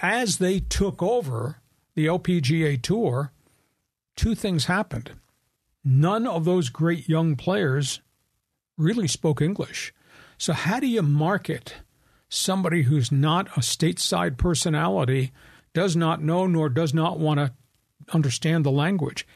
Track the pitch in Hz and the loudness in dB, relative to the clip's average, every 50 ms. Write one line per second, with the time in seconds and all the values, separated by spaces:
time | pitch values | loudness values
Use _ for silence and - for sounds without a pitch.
0 | - 180 220 247 254 202 151 - 185 180 196 190 - - - - 202 190 - - | -2 -2 0 0 0 -2 -2 0 0 0 0 -2 -2 -4 -2 0 0 -2 -2 -2
1 | 175 196 240 247 185 135 120 113 113 139 156 - _ _ _ _ _ _ - 160 | -2 0 0 0 -2 -4 -6 -6 -6 -6 -8 -10 _ _ _ _ _ _ -4 -2
2 | 151 156 175 175 - 180 180 175 135 123 160 160 160 147 143 123 - - 185 233 | 0 0 0 -2 0 0 0 0 2 0 0 2 2 0 0 -2 -2 -2 0 0
3 | 226 147 120 131 147 135 _ _ _ _ _ _ _ _ _ _ _ _ _ _ | 0 0 -2 -2 -4 -6 _ _ _ _ _ _ _ _ _ _ _ _ _ _
4 | _ _ - - - 226 214 - - 202 180 151 - - 180 196 208 - - 113 | _ _ -6 -2 0 0 0 0 -2 0 0 0 0 0 0 0 -2 -4 -6 -10
5 | 120 - - - _ _ _ _ _ _ _ _ _ _ _ _ - 139 131 139 | -10 -12 -18 -20 _ _ _ _ _ _ _ _ _ _ _ _ 0 2 4 4
6 | 151 180 208 226 233 254 180 170 160 175 180 185 156 120 - - 160 170 170 156 | 4 4 2 0 0 -2 -2 0 0 2 2 2 0 -2 -2 -2 0 0 0 -2
7 | 123 - 160 160 165 165 147 123 - 175 190 208 185 139 131 147 139 127 - - | 0 0 2 2 2 2 0 -2 -2 -2 0 0 0 0 0 0 -2 -2 -4 -8
8 | _ _ _ _ _ _ _ _ _ _ _ _ _ _ _ - 151 170 226 240 | _ _ _ _ _ _ _ _ _ _ _ _ _ _ _ -2 0 0 0 0
9 | 190 127 - - - 160 143 - 147 170 202 - - - - - - - - _ | 0 -2 -2 -2 0 0 0 0 0 -2 -2 -4 -6 -8 -8 -12 -12 -12 -14 _
10 | _ _ - - - - _ - - - 147 - - 160 214 262 277 254 233 220 | _ _ -20 -20 -20 -20 _ -8 -4 -4 -2 -2 0 -2 -2 0 0 0 2 2
11 | 165 147 143 147 156 170 208 180 - - - - - - - - - _ _ _ | 2 2 2 2 2 2 0 0 -2 -4 -8 -8 -8 -14 -20 -20 -20 _ _ _
12 | _ _ _ _ _ - - - - 196 190 196 185 165 170 175 135 120 156 147 | _ _ _ _ _ -10 -6 -4 -2 0 0 0 0 2 2 2 4 4 4 2
13 | 120 - 147 135 143 151 160 180 196 - - 143 - - - - 160 170 180 - | 2 2 2 2 2 4 2 2 0 -2 -2 -2 -2 -2 0 0 0 0 0 0
14 | - - 190 170 175 170 135 117 - 180 165 - - 175 151 151 160 180 196 180 | -2 0 0 0 0 0 -2 0 0 0 0 0 0 0 0 0 0 0 0 0
15 | 139 123 131 135 131 131 - - - - - - _ _ - 160 190 196 156 170 | 0 2 0 0 0 -4 -6 -12 -20 -20 -20 -20 _ _ -2 -2 0 0 2 2
16 | 165 160 165 160 151 156 165 180 190 185 170 160 156 147 120 160 165 147 131 165 | 2 2 0 0 0 0 0 2 2 2 2 2 2 0 0 0 0 0 0 0
17 | 156 175 185 156 160 151 151 143 147 131 - _ _ _ _ _ _ _ _ - | 0 0 -2 0 0 0 2 2 0 -2 -4 _ _ _ _ _ _ _ _ -20
18 | 147 - - 165 143 131 117 - - 160 165 165 143 139 135 143 147 180 196 180 | -8 -2 0 0 2 2 0 -2 -2 0 0 2 2 2 2 2 2 0 0 -2
19 | 143 127 - - - _ _ | -2 -4 -6 -8 -12 _ _